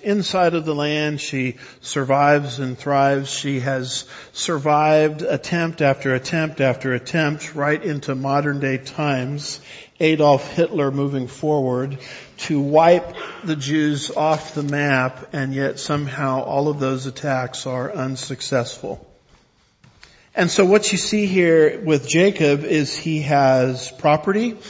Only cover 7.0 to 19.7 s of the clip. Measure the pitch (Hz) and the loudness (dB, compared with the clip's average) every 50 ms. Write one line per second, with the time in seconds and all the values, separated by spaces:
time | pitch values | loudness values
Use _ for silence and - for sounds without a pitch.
7 | - - - 165 156 143 151 151 - - - 151 143 147 151 160 220 190 147 143 | -4 -4 -2 0 0 0 -2 -4 -8 -10 -6 -4 0 0 0 0 -2 -4 -6 -4
8 | - - 135 131 135 139 139 143 147 147 143 143 139 135 135 131 131 - - - | -4 -6 -6 -4 -2 0 0 2 2 0 -2 -2 -2 -2 -2 -2 -4 -8 -6 -4
9 | 151 147 139 127 127 127 143 143 143 - - - - - - - - - _ - | -2 0 0 -2 -2 -4 -6 -6 -8 -10 -12 -14 -16 -18 -20 -20 -20 -16 _ 0
10 | 170 156 160 151 151 147 143 135 - - - - 170 - - 156 143 139 135 139 | 2 2 4 6 6 6 6 4 2 -2 -2 0 0 0 2 0 0 0 0 -2
11 | 139 139 139 135 127 123 - - - 151 151 147 135 127 127 123 131 139 139 135 | -2 -2 -2 -4 -6 -6 -8 -6 -2 -2 0 0 0 0 -2 -2 -2 -4 -6 -10
12 | - - - - - - - - - - 160 143 143 143 147 156 165 170 180 180 | -12 -16 -18 -18 -20 -20 -16 -10 -6 -2 -2 -2 0 4 4 6 8 8 6 4
13 | 175 - - - - - - - - 175 156 147 135 135 151 156 151 151 147 139 | 4 -2 -10 -12 -14 -14 -14 -10 -6 -6 -6 -4 -4 -2 0 0 2 0 0 -2
14 | - - - - 151 156 156 151 - - - 156 147 143 143 143 143 147 139 131 | -4 -6 -4 -2 0 0 0 0 -4 -6 -8 -6 -4 -2 -2 -2 0 2 2 2
15 | 127 131 131 - - - - 147 135 131 135 135 139 139 - - - - 147 147 | 0 -2 -4 -8 -14 -10 -6 -6 -4 -4 -4 -2 -2 -4 -4 -6 -6 -4 -4 -4
16 | 147 139 131 - 147 135 131 131 127 - - 139 143 151 147 147 135 131 135 127 | -4 -6 -6 -4 -4 -2 -2 -2 -4 -2 -2 0 0 0 -2 -2 -2 -2 -2 -2
17 | 127 135 127 - - 147 135 127 127 120 - - - 131 127 127 123 139 - 180 | -4 -8 -10 -6 -4 -2 -2 -2 -4 -6 -8 -10 -8 -6 -6 -6 -6 -6 -6 -6
18 | 131 131 135 127 - - 135 - - - 143 127 117 - - - - 82 82 - | -6 -6 -6 -8 -8 -10 -10 -10 -4 -2 -2 -2 -2 -2 -8 -10 -10 -10 -10 -12
19 | - - _ _ _ _ _ _ _ _ _ _ _ _ | -14 -20 _ _ _ _ _ _ _ _ _ _ _ _